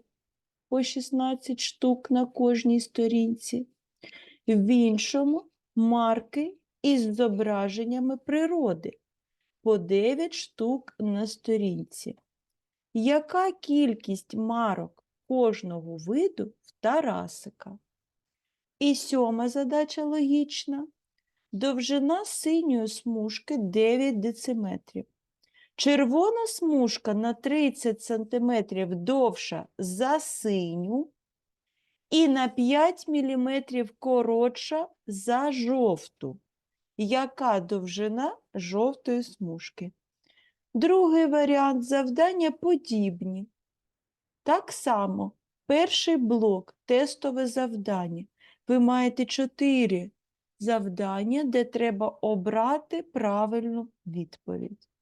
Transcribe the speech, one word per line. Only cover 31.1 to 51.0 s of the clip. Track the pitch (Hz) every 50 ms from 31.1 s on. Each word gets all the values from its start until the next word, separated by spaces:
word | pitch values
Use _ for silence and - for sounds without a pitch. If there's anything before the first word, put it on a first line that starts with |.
| _ _ _ _ _ _ _ _ _ _ _ _ _ _ _ _ _ _ _ -
і | - 320 330 294
на | 262 262 254 247
п'ять | 254 262 240 247 277 294 311 349 359 - - -
міліметрів | 294 285 269 262 269 254 247 262 269 277 269 - 254 247 233 214 - _
коротша | - 262 254 240 233 226 226 226 240 247 240 - - - 311 311 339 - _ _ _
за | - 202 190 196 233 240 247 285 294 269
жовту. | 254 233 233 262 262 247 208 170 - - - _ _ - 135 131 - _ _ _ _ _ _ _ _ _ _ _
Яка | - 214 202 254 262 269 262 262 - 269 240 208 190
довжина | 175 175 208 196 180 180 175 196 208 214 220 240 269 330 466 - _ _ -
жовтої | 202 175 175 185 208 226 262 269 - - 262 240 240 240
смужки? | - - - 196 170 165 165 - - _ - 180 180 _ _ _ _ _ _ _ _ _ _ _ _ _ _ _ _ -
Другий | 233 269 339 370 381 370 330 320 330 320
варіант | 294 285 294 294 277 285 277 277 277 269 254 240
завдання | 247 269 277 269 254 247 285 330 370 370 359 330 311
подібні. | - - - 349 349 277 - - 226 214 202 196 175 175 185 185 185 190 202 233 _ _ _ _ _ _ _ _ _ _ _ _ _ _ _ _ _ _ -
Так | - 311 403 - - -
само, | - - 277 233 208 202 196 190 196 196 202 - _ _ _ _ _ _
перший | - 285 302 349 359 - - - 349 330
блок, | 277 247 214 240 226 220 214 196 185 185 - - _ _
тестове | - 247 254 294 277 - - - 277 247 262 262
завдання. | 240 233 269 254 240 226 208 196 214 202 185 175 170 170 165 196 - _ _ _ _ _ _ _ -
Ви | 247 254
маєте | 240 240 254 254 247 247 247 254 247
чотири | - - - 269 254 _ - 277 277 269 254 240 202 185 175 180 208 _ _ _ _ _ _ _ _ _ _
завдання, | 202 220 233 220 196 196 180 185